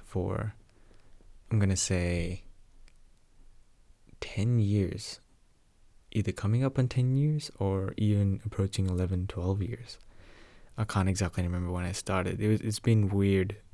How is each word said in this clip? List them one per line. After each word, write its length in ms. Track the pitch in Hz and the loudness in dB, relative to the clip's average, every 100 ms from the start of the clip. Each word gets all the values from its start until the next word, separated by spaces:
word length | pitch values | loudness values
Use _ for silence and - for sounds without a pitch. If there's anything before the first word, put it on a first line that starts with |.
for, 520 | - 95 92 101 107 - - - - - - - - - - | -8 -4 -2 -2 -4 -8 -18 -20 -20 -20 -20 -20 -20 -20 -2
I'm 80 | 110 | 2
gonna 180 | 98 95 | 2 0
say, 680 | - 90 87 87 87 90 - - - - - - - - _ - - - - _ - _ - - | 0 0 0 0 -2 -6 -12 -20 -20 -20 -20 -20 -20 -20 _ -20 -20 -20 -20 _ -20 _ -20 -14
ten 380 | - - 113 120 | -8 -2 2 4
years. 600 | 101 104 87 85 - - _ _ _ _ _ _ - - - | 4 4 2 -2 -10 -14 _ _ _ _ _ _ -20 -20 -6
Either 200 | 107 95 | -2 -2
coming 320 | - 104 120 | -2 0 2
up 160 | 135 135 | 2 2
on 80 | 127 | 0
ten 280 | 127 127 131 | 2 2 2
years 360 | 151 151 - - | 2 0 -4 -4
or 340 | 98 95 95 - | -2 0 -2 0
even 440 | 104 101 98 98 | 2 4 2 0
approaching 440 | 101 - 98 - 92 | -4 -2 -2 0 0
eleven, 400 | 90 90 92 92 | 0 0 0 -2
twelve 340 | 87 90 98 | -4 -2 -2
years. 380 | 90 113 120 - - - - - - - - - | -4 -8 -12 -18 -20 -20 -20 -20 -20 -20 -12 -6
I 100 | 104 | -2
can't 220 | 101 95 | 0 0
exactly 360 | 92 90 - | 0 -2 -2
remember 280 | 87 90 87 | -2 -2 -2
when 140 | 90 90 | -4 -4
I 60 | |
started. 500 | 92 - 95 - 107 | -6 -2 -2 -2 0
It 60 | 107 | 2
was, 140 | 107 | 2
it's 180 | 110 107 | 0 -2
been 300 | 117 110 98 | 2 4 4
weird. 480 | 101 98 95 95 101 - | 2 4 4 0 -4 -14